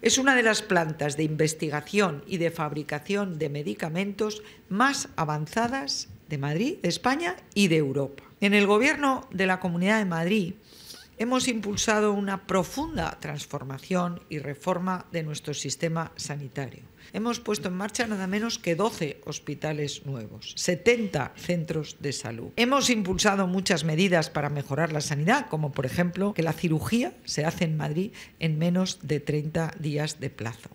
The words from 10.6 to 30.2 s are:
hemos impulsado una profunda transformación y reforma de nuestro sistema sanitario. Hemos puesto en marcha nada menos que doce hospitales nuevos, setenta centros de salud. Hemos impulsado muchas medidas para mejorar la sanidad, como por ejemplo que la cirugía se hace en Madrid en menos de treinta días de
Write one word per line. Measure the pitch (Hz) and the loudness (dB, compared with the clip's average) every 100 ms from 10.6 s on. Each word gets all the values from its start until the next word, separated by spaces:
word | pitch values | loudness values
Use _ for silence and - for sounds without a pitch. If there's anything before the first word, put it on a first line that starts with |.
| - - - - - - | -16 -20 -20 -18 -20 -6
hemos | 233 254 254 | 0 2 2
impulsado | 226 196 208 - 214 214 | 0 -2 -2 2 4 4
una | 202 202 196 - | 2 0 -4 0
profunda | 190 175 - 320 294 160 - | 0 0 -2 -4 -2 -4 -4
transformación | 151 147 - 143 131 135 - 180 175 175 - | -8 -8 -6 -8 -8 -12 -2 0 0 -4 -8
y | 151 | -8
reforma | 135 143 - 180 185 185 - | -6 -6 -2 0 0 -4 -4
de | 170 | -6
nuestro | 156 147 - | -4 -6 -6
sistema | 147 139 - 170 165 160 - | -6 -4 -2 -2 -2 -4 -8
sanitario. | - 147 139 - 131 - - - - | -8 -8 -8 -8 -8 -10 -20 -20 -10
Hemos | - 226 233 | -4 -2 -2
puesto | 240 208 196 | -2 -2 -2
en | 180 | -4
marcha | 202 - 233 | -4 -2 -2
nada | 208 185 | 0 0
menos | 202 220 226 | -2 -2 -4
que | - 165 | -2 2
doce | 208 220 151 - - | 2 0 -6 -6 -10
hospitales | 147 - 147 156 151 143 - 139 | -10 -8 -6 -4 -2 -4 -6 -8
nuevos, | 131 107 107 - - | -8 -8 -12 -14 -6
setenta | - 180 220 240 208 165 123 - | -2 2 4 4 2 0 -4 -6
centros | - 175 156 160 147 - | -2 -2 0 -4 -4 -6
de | 143 | -6
salud. | 127 117 113 - - | -6 -6 -8 -8 0
Hemos | 240 277 254 | 4 4 4
impulsado | 233 180 185 208 196 185 | 2 2 2 4 4 2
muchas | 185 185 175 160 | 2 2 2 2
medidas | 156 196 175 156 | 4 6 6 4
para | - 147 | 0 -2
mejorar | 143 135 139 165 | -2 -2 0 0
la | 156 | 0
sanidad, | 143 143 156 269 254 | -2 0 4 2 2
como | 156 151 | -2 -2
por | 139 131 | -2 -2
ejemplo | 143 175 170 202 | 2 0 2 -2
que | 202 | 0
la | 160 | 0
cirugía | 156 180 156 - 233 269 - | 0 2 0 2 0 0 -6
se | - - 151 | -8 -2 -2
hace | 165 | 0
en | 175 156 | 0 0
Madrid | 151 151 202 - - - | -2 -2 -4 -6 -20 -4
en | 160 156 | -2 2
menos | 170 180 185 - | 2 2 0 -4
de | 139 151 | -2 -2
treinta | - 147 151 160 160 - | 0 -2 0 -2 -2 -4
días | 156 147 151 | -4 -2 -2
de | - | -4